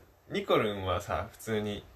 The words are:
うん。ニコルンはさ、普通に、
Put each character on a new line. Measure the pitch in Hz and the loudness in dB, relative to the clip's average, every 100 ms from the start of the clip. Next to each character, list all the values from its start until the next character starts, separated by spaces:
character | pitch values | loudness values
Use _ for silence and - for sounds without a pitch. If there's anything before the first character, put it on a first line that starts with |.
| - - - | -18 -20 -6
う | |
ん。 | 196 | -4
ニ | 196 | 2
コ | 165 | 4
ル | 110 | 4
ン | 101 | 0
は | 92 87 | 0 0
さ、 | - 82 - | 0 -2 -4
普 | - | -8
通 | - 107 | -2 0
に、 | 104 101 - | 0 -4 -8